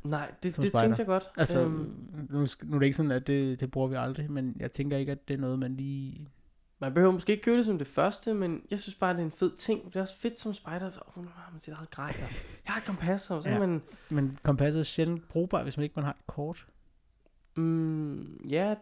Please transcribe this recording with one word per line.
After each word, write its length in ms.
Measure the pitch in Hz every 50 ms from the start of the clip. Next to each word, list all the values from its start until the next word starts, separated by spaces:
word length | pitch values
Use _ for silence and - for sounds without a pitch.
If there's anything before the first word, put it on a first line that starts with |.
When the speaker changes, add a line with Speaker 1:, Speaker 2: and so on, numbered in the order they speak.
| -
Speaker 1:
Nej, 280 | 147 151 147 147 - - - -
det, 100 | 180 165
Speaker 2:
som 60 | 147
Speaker 1:
det 100 | 139 196
Speaker 2:
spejder. 160 | - 117 113
Speaker 1:
tænkte 120 | 113 113 226
jeg 80 | 220
godt. 160 | 190 185 190 190 - -
Speaker 2:
Altså, 220 | - 160 - 175 175
Speaker 1:
Øhm. 680 | 170 160 160 160 151 - - - - - - 151 139 139
Speaker 2:
nu 140 | 139 147 143
sk-, 200 | 127 - - - 151
nu 60 | 151
er 40 | 143
det 60 | 139
ikke 120 | 139 135
sådan, 140 | 160 156 143
at 160 | 127 131 139
det, 320 | - 139 139 135 131 127 127
det 120 | 131 127
bruger 160 | - 135 131
vi 80 | 131 131
aldrig, 360 | 127 123 131 135 151 151 147
men 240 | 147 139 131 127 - -
jeg 120 | - 127
tænker 260 | - - 139 143 143
ikke, 140 | 139 135 143
at 160 | 139 139 -
det 60 | - 139
er 40 |
noget, 220 | 135 135 127 131 131
man 160 | 131 127 131
lige 520 | 131 135 139 139 135 135 131 - - 147 - - _ - - _ _ _ _ _ -
Speaker 1:
Man 140 | 139 135 131
behøver 180 | 170 185 185 185
måske 180 | 175 - -
ikke 120 | 214 208 -
købe 140 | 233 233
det 80 | 240 233
som 120 | 220 196
det 100 | 156 139
første, 460 | - - 147 156 196 208 - - 233 214
men 280 | 202 190 170 160 - - -
jeg 80 | 202 202
synes 160 | - 196 -
bare, 180 | - 196 180 175
det 60 | 170
er 40 | 170
en 60 | 156
fed 200 | - - 185 175 -
ting. 280 | - - - 220 208 -
Det 100 | 180 -
er 60 | 190
også 140 | 190 190 -
fedt 220 | - - 233 233 -
som 140 | - 214 196
spejder. 320 | - - 156 165 180 190 185 175 - - - -
Åh, 60 | 180 175
nu 60 | 175 175
har 140 | 175 175 175
man 80 | 170 156
sit 120 | - 156 151
eget 160 | 151 160 -
grej, 220 | - - 139 151 127
og 60 | - - 117 - - - - - - -
jeg 80 | - 208
har 60 | 226
et 60 | -
kompas, 460 | - 190 - 165 175 196 196 - -
og 120 | 180 156 160
så 60 | -
Speaker 2:
Ja. 80 | 208
Speaker 1:
kan 120 | 208 196 180
man 120 | 170 151 - - - - - -
Speaker 2:
Men 280 | 156 147 139 131 135 - -
kompasset 360 | 147 139 127 139 151 151 160
er 40 | 151
sjældent 440 | - - - 160 165 170 165 -
brugbar, 360 | - - 165 175 180 - 165 -
hvis 140 | 139 -
man 60 | 147 147
ikke 100 | 147 -
man 100 | 156 143
har 60 | 143
et 160 | 143 - _
kort. 380 | - - 147 143 156 170 - - - - _ - _ _ _ _ _ _ _ _ _ _ _ _ _ -
Speaker 1:
Mm, 840 | 160 160 165 165 165 160 160 156 156 151 147 139 - - - - - - -
ja, 260 | 143 165 190 208 214 214